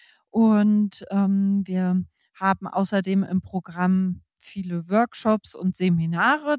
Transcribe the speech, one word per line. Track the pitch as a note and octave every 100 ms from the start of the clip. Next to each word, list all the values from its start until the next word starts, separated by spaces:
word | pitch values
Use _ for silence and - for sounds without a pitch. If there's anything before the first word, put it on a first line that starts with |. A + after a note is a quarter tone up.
| _ _ _
Und, | A3+ A3 G#3 G#3 G#3 G3+ - -
ähm, | G3 G3 G3 G3 G3+ F#3
wir | F#3 F#3 F#3 - _ _
haben | - F#3+ F#3+ F#3+
außerdem | G3 F#3+ G3 F#3+ G3
im | - F#3
Programm | - F#3 - E3+ F3+ F#3+ F#3 F3+ _ _
viele | - G3 F3+ E3+ E3+
Workshops | G#3 A#3+ - A3+ G#3+ -
und | - F#3 -
Seminare. | F#3 E3+ E3 E3+ A#3 D4+ D4